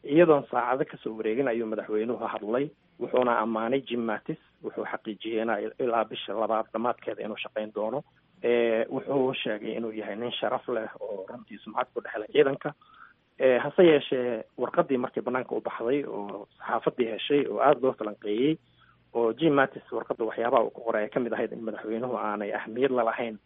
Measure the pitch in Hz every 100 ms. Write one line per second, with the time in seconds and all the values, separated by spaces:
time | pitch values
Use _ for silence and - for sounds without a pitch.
0 | - 151 175 147 135 123 120 131 151 -
1 | - 110 110 113 135 117 113 107 104 107
2 | 113 110 110 107 104 123 147 - _ _
3 | 123 127 123 117 110 110 113 139 131 120
4 | 117 104 - 160 _ _ - - 107 -
5 | - 104 110 113 113 107 110 - 127 113
6 | 110 113 - 104 107 110 110 113 120 117
7 | - 104 110 104 - - 107 107 107 131
8 | - _ _ _ 120 120 117 113 113 135
9 | - 139 131 127 127 107 110 117 117 107
10 | 104 101 120 117 113 123 - 117 110 -
11 | 104 101 95 123 - 104 - 117 127 -
12 | - 110 107 135 139 143 147 - _ -
13 | - _ _ _ 131 123 147 - 175 147
14 | - 135 123 113 - - 123 - 170 131
15 | 127 - 110 127 123 117 - - 113 143
16 | - 110 101 101 104 _ - 117 - -
17 | 113 107 - 143 127 104 131 120 127 123
18 | 107 104 107 107 139 160 _ _ _ _
19 | _ 120 117 113 160 139 135 - - 113
20 | 113 - 110 - 117 127 113 - 113 110
21 | 104 - 120 110 113 117 113 107 110 113
22 | 127 113 107 104 104 107 - 113 135 127
23 | 113 110 117 107